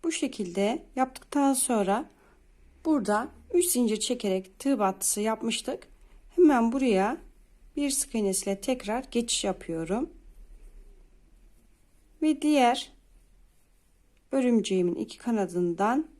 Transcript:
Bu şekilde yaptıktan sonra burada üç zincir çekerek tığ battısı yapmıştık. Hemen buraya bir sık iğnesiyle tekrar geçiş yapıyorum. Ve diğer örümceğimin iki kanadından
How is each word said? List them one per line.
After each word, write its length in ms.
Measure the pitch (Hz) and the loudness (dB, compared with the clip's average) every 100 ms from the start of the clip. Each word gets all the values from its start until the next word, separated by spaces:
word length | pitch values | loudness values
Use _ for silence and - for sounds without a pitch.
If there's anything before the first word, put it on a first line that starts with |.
| 330 | -4
Bu 40 | |
şekilde 720 | 320 285 - 180 185 202 240 - - | -4 -6 -4 -6 -2 0 -2 -6 -2
yaptıktan 560 | 262 - - 285 277 | -2 -4 -4 0 2
sonra 580 | 262 - 226 196 208 - _ _ _ _ _ - - | 2 0 0 2 0 -4 _ _ _ _ _ -20 -8
burada 440 | 320 294 196 208 233 - - | 0 0 2 -2 -2 -14 -2
üç 120 | 349 349 | 0 2
zincir 340 | 247 233 214 | 2 0 0
çekerek 580 | - 247 202 190 190 _ | -2 -2 0 -2 -4 _
tığ 200 | 277 262 | -2 2
battısı 420 | 196 185 - - | 0 0 -4 -2
yapmıştık. 680 | 214 220 226 214 - - - - - - - | -2 -2 -4 -4 -6 -10 -12 -20 -20 -20 -6
Hemen 420 | - 339 262 233 | 6 6 6 2
buraya 440 | 269 262 190 202 311 - _ _ _ - - | 2 2 4 2 -2 -12 _ _ _ -14 -4
bir 140 | 285 | -2
sık 240 | 277 - | -2 -4
iğnesiyle 460 | 226 202 185 - 196 | -2 0 -2 -4 -4
tekrar 440 | - 254 202 233 262 | -2 -4 -2 -6 -2
geçiş 340 | 233 233 - | -4 -2 -2
yapıyorum. 640 | 196 185 - 160 165 214 320 - - - - - - - - - - _ _ - - - _ _ _ _ _ _ | -2 -6 -8 -8 -4 -4 -4 -10 -20 -20 -20 -20 -20 -20 -20 -20 -20 _ _ -20 -20 -20 _ _ _ _ _ _
Ve 200 | 311 294 | 0 2
diğer 500 | 302 294 247 269 - - _ - _ _ _ _ _ _ _ _ _ _ _ | 2 4 4 2 -6 -18 _ -20 _ _ _ _ _ _ _ _ _ _ _
örümceğimin 640 | 269 247 233 196 190 175 | 0 2 2 2 0 0
iki 240 | 170 - - | -2 -6 -8
kanadından 920 | 240 226 185 175 175 170 208 262 320 - | -4 -2 -2 -2 -2 0 0 0 -4 -12